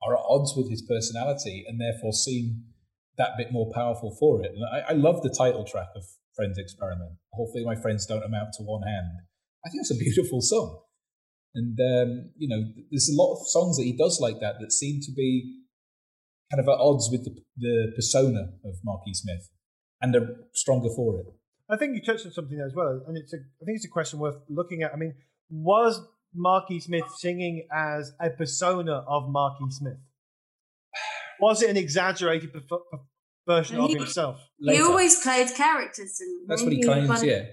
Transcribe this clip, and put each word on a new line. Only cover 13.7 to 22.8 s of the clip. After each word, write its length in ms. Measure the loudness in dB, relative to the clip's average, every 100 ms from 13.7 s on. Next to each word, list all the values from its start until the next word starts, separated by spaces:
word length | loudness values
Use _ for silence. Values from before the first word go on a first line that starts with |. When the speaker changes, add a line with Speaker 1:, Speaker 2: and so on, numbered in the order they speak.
| 2
Speaker 1:
that 60 |
he 100 | 0 2
does 240 | 2 2
like 220 | 0 -2
that 140 | -4 -4
that 140 | -2
seem 260 | -2 -2 -4
to 100 | -4
be 480 | -2 0 0 -2 -14 _ _ _ _ _ _ _ _ -4
kind 80 | 0
of 80 | 4
at 100 | 6
odds 280 | 6 4 2
with 140 | -2
the, 100 | -4 -14 _ -6
the 360 | 0 2 0 -2
persona 560 | 2 4 4 2 -4 -10 -14
of 100 | -10
Marky 300 | -8 -8 -8
Smith 360 | -8 -6 -8 -12 _ _ _ _ -4
and 120 | 2 2
are 200 | 2 -6 -10
stronger 360 | -4 2 2 2
for 240 | 0 -2 -2
it. 60 | -6 -18 _ _ -4
Speaker 2:
I 80 | -2
think 180 | -2 -2
you 60 |
touched 220 | -2 -4 -4
on 80 |
something 240 | -10 -8 -6
there 100 | -6
as 80 |
well, 260 | -2